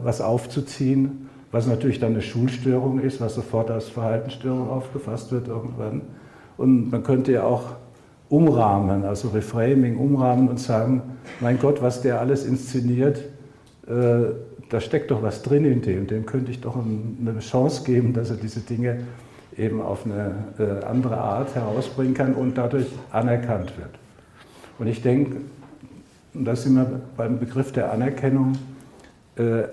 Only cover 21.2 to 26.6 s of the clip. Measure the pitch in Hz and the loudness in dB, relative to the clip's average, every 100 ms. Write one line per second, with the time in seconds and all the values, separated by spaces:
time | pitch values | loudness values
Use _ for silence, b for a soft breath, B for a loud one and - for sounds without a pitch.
21.2 | 107 101 139 127 110 110 123 - 131 127 | -2 -2 -2 -4 -2 -2 -4 -2 0 2
22.2 | 135 127 127 127 120 139 123 - - 110 | 0 0 0 0 0 0 -2 -6 -6 -2
23.2 | 120 120 120 107 90 - 78 - - - | 2 2 0 -2 -4 -10 -14 -18 -20 -20
24.2 | B B B B B - 113 117 123 127 | B B B B B -6 -4 0 2 4
25.2 | 147 - - - - - - - - - | 2 -2 -10 -16 -20 -20 -20 -20 -20 -20
26.2 | _ 156 117 120 | _ -6 -2 0